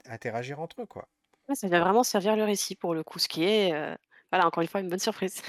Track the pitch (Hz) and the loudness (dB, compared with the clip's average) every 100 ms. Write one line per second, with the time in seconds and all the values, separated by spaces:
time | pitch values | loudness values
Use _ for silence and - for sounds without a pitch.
0 | - 117 123 113 127 143 170 - 220 92 | -16 -10 -6 -6 -8 -10 -12 -12 -14 -14
1 | - _ _ _ - 277 190 175 180 220 | -16 _ _ _ -6 -4 2 4 6 4
2 | 240 208 196 214 214 202 - 190 175 160 | 4 2 2 2 2 0 -4 -4 -2 -2
3 | - - - 165 180 214 190 151 151 - | -4 -6 -4 0 2 4 2 0 -4 -10
4 | _ - - 185 170 170 165 202 185 185 | _ -20 -2 4 4 4 -2 -2 -4 -2
5 | 220 - 185 - | -2 -2 -4 -6